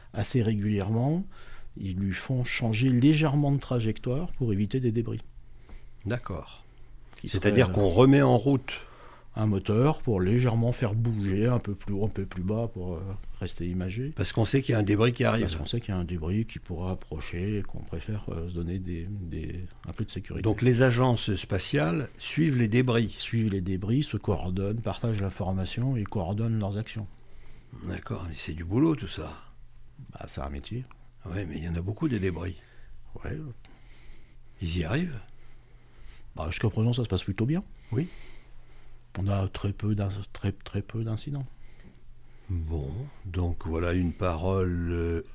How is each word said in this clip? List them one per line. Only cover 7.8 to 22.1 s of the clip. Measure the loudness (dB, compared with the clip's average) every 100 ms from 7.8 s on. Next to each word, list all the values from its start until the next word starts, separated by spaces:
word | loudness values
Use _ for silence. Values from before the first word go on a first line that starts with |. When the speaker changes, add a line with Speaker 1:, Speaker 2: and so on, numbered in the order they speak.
| 6
Speaker 2:
remet | 8 10 10
en | 8 6
route | 6 2 0 -10 -10 -18 -20 -20 -8 0
Speaker 1:
un | 2
moteur | 2 4 4 4 4
pour | 2 4
légèrement | 6 6 4 4 2
faire | 2 0 2
bouger | 2 2 2 4 4
un | 2
peu | 0
plus | -6 -2
haut, | 0
un | 0
peu | -2 -4
plus | -2
bas | 0 0 -2
pour, | -4 -6 -4
euh, | -6 -6 -6 -6
rester | -6 -4 -2
imagé. | -2 -2 -4 -4 -2
Speaker 2:
Parce | 0
qu'on | 2
sait | 4 2
qu'il | 2
y | 2
a |
un |
débris | 4 4 4
qui | 4
arrive. | 2 2
Speaker 1:
Parce | 0 -2
qu'on | -4
sait | -4
qu'il | -2
y | -2
a |
un |
débris | -2 -2 0 0 -2
qui | -6
pourra | -8 -4 -2
approcher | -4 -6 -8 -6 -4 -2 -2
et |
qu'on | -2 -6
préfère, | -6 -6 -4 -6 -4
euh, | -6 -4
se | -4
donner | -4 -4
des, | -4 -6 -6
des, | -6 -6 -6 -6 -6 -8 -10 -10
un |
peu | -6
de | -6
sécurité. | -6 -6 0
Speaker 2:
Donc | 2 4
les | 6 6
agences | 6 6 4 4 0 -2
spatiales | -2 -2 0 0 2 0 -4